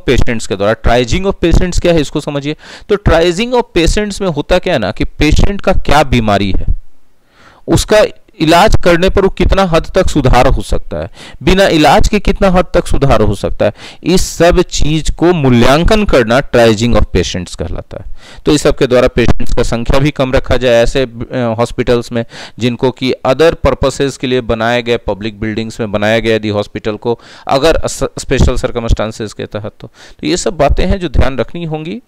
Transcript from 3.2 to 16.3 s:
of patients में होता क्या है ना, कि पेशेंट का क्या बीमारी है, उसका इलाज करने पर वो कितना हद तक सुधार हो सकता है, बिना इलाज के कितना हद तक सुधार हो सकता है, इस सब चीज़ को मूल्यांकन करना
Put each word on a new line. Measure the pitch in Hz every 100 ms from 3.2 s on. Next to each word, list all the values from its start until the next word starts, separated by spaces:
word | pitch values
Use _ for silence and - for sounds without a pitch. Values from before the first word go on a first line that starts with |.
| 170 170 240
of | 147 - 180
patients | 165 - 208 196
में | 196
होता | 143 - 180
क्या | 185
है | 160
ना, | 98
कि | -
पेशेंट | 143 - 151 - - 202
का | -
क्या | 185 - 139
बीमारी | 147 123 110 101 98
है, | 95 - - - - - _ _ _ - _ -
उसका | 156 - 214 202 - - -
इलाज | 156 170 214 -
करने | 180 175 185
पर | 202
वो | 196
कितना | - 185 196
हद | 190 160 - -
तक | 180
सुधार | 156 123 123 131
हो | 131
सकता | 104 87 - 78
है, | 80 - - -
बिना | 131 190 196
इलाज | 160 151 185 -
के | 208
कितना | - 196 196
हद | 185 180
तक | 180 -
सुधार | - 135 113
हो | 107 104
सकता | 87 - 104
है, | - - -
इस | - 180 -
सब | - 170 170
चीज़ | 180 - - 156 143
को | - 165
मूल्यांकन | 180 135 120 123 143 170 220 208
करना | 147 110